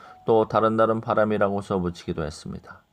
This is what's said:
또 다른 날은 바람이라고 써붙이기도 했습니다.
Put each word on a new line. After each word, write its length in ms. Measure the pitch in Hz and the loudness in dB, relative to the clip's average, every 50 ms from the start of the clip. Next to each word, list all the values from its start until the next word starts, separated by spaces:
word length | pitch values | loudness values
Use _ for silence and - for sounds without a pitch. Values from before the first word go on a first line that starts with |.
| - - - - - | -20 -20 -20 -10 0
또 200 | - 113 110 107 | 2 4 4 4
다른 300 | 107 - 107 107 110 110 | 2 2 2 2 2 4
날은 240 | 113 113 110 110 113 | 2 2 2 2 -2
바람이라고 600 | 113 120 104 110 107 107 107 101 101 98 101 101 | -2 -2 0 2 2 2 2 0 0 0 -2 -4
써붙이기도 640 | 98 - 104 95 87 87 85 - - - 85 85 78 | -4 -2 -2 -2 -2 -2 -6 -6 -10 -8 -6 -6 -6
했습니다. 580 | 76 - - - - - - - - - - _ _ | -8 -8 -12 -14 -14 -14 -16 -16 -20 -20 -20 _ _